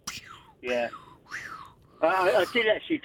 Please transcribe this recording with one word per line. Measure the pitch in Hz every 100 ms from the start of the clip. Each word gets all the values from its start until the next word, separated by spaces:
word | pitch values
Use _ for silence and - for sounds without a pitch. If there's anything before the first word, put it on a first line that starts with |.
| - - - - - -
Yeah. | 123 120 117 - - - - - - - - _ _ -
I, | 160
I | 185 180 208 175
did | 240 220
actually | 202 - 156